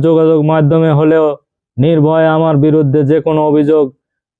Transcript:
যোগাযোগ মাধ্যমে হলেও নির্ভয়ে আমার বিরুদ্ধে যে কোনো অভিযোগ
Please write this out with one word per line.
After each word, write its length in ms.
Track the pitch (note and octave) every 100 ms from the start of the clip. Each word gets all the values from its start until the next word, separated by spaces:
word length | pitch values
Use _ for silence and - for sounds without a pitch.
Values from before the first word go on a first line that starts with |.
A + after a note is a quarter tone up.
যোগাযোগ 380 | D#3 D#3+ D#3+ D#3+
মাধ্যমে 480 | D3+ D#3+ D3 E3 D#3+
হলেও 340 | C#3+ D#3 D#3+ D#3 C#3+ _ _ _ -
নির্ভয়ে 520 | C#3+ E3 D3+ D#3+ D#3+
আমার 280 | D#3 D#3+ D3+
বিরুদ্ধে 440 | D3+ D3+ C#3+ C#3+
যে 140 | C#3 D#3
কোনো 200 | D3 D#3 D3+
অভিযোগ 380 | D3+ D3 D#3 C#3 - _ _ _ _